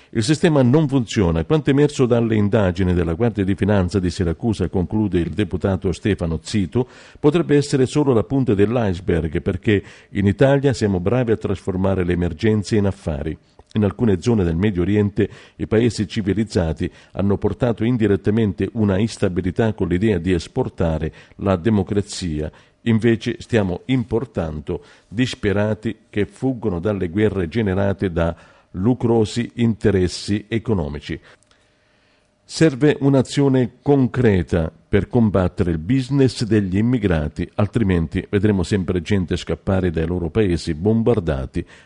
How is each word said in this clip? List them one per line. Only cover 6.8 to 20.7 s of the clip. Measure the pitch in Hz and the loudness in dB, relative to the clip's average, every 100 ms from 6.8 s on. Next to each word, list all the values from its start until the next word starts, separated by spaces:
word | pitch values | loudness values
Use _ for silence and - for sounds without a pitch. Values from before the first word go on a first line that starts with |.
| 127 - - - | -4 -8 -20 -2
potrebbe | 143 139 135 147 | 0 2 2 2
essere | 143 143 127 | 2 0 0
solo | 151 139 | 2 2
la | 117 | 2
punta | 98 135 120 | 2 0 2
dell'iceberg, | 98 101 123 107 87 98 85 80 80 | 2 2 2 -2 -2 -2 -2 0 -4
perché | - 95 - 101 - - - | -4 -4 0 0 0 -18 -10
in | - 101 | -2 0
Italia | 95 135 139 139 | 4 4 4 2
siamo | 117 104 92 | 0 0 0
bravi | 87 120 117 | 0 0 0
a | 104 | 0
trasformare | - 98 - 92 95 95 | -2 -6 -4 -2 0 0
le | 87 | 0
emergenze | 87 87 82 110 107 95 110 | 0 -2 0 0 0 0 0
in | |
affari. | 101 - - 73 78 76 _ _ - | 0 -2 -6 -6 -6 -10 _ _ -8
In | 110 | -2
alcune | 104 90 117 92 | 0 0 0 0
zone | 95 113 | 2 0
del | 87 | 2
Medio | 82 104 87 | 0 0 0
Oriente | 87 104 101 - 98 - - - | 0 2 0 0 -2 -4 -20 -10
i | 78 | -2
paesi | 110 120 107 101 | 0 0 0 -6
civilizzati | - 98 95 117 107 82 76 87 - - | -4 -2 -2 -2 -2 -2 -2 -6 -8 -16
hanno | - 98 98 | -4 -2 0
portato | 104 95 123 107 | -2 -2 -2 -2
indirettamente | 113 127 104 98 - 107 107 90 95 | 0 2 2 2 0 0 0 -2 -4
una | 120 104 92 | 0 0 2
instabilità | 110 - 101 90 90 85 113 | -2 -2 -4 -2 -4 0 -2
con | 104 90 | 0 -2
l'idea | 90 110 92 | 0 0 0
di | 82 | 0
esportare | 87 - - 113 | 0 -2 -6 -6